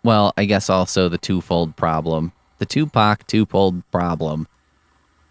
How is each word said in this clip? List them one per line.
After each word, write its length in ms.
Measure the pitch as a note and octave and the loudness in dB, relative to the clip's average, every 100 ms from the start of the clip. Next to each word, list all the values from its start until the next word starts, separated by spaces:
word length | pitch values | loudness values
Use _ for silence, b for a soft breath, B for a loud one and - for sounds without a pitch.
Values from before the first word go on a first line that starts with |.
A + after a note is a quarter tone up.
well, 320 | A#2 A2 G2+ - | 2 4 2 0
I 80 | |
guess 240 | G2+ G2 - | 0 0 2
also 400 | F#2+ F2+ - F2+ | 0 0 0 0
the 80 | F2 | -2
twofold 600 | - F#2 - F2 E2 - | -4 -4 -2 -2 -2 -2
problem, 560 | E2+ D#2 E2 D#2+ E2 - _ _ | -2 0 -2 -4 -4 -8 _ _
the 80 | - | -4
Tupac 600 | C#3+ D3+ B2 G#2+ G2+ - | -2 0 2 2 0 -2
twofold 600 | A2 G#2 G2 F#2+ F2+ - | 0 0 2 2 0 -4
problem 560 | F#2 F2 D#2+ D#2+ D#2 D#2+ _ _ _ _ _ _ _ _ | -4 -2 -2 -4 -6 -10 _ _ _ _ _ _ _ _